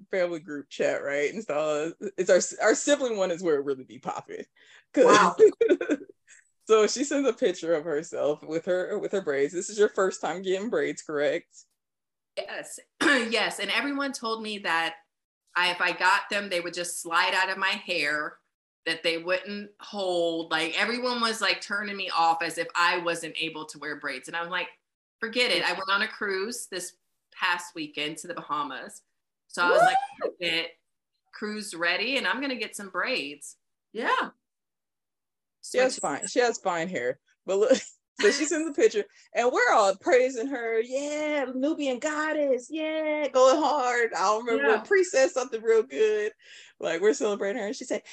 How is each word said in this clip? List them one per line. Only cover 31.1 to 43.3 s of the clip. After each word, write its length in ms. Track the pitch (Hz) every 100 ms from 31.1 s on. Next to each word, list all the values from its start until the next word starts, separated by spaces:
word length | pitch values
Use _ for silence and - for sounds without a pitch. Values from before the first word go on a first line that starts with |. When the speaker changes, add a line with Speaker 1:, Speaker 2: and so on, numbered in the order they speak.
| _ _
Speaker 3:
Cruise 420 | - 214 214 202
ready, 440 | 170 170 180 220 269
and 80 | 196
I'm 160 | 214
gonna 140 | 277 247
get 200 | 208 -
some 140 | 196
braids." 640 | 180 208 247 143 147 - - _ _ _
Speaker 2:
Yeah. 380 | 208 277 508 285 - _ _ _ _ _ _ _ _ _ _ _ _
Speaker 1:
She 160 | - 247
has 160 | 262
Speaker 3:
Switch 60 | 254
Speaker 1:
fine, 260 | 180 139 -
she 100 | 285
has 160 | 247 233
fine 300 | 190 170 170
hair. 300 | 175 120 135 _ _
But 140 | - 196
look, 140 | 214
<laughs> 500 | 202 - - _ -
so 80 | 208
she 160 | 277 294
sends 240 | 320 320
a 100 | 285
picture, 240 | 220 220 196 _ _
and 160 | - 247
we're 200 | 311 480
all 220 | 302 196 190
praising 460 | - 262 254 262 269
her. 340 | 269 233 226
"Yeah, 640 | 240 262 285 302 302 302 254
Nubian 440 | 254 277 311 285 247
goddess. 680 | 302 302 311 302 285 247 247
Yeah, 580 | 311 311 311 311 302
going 300 | 294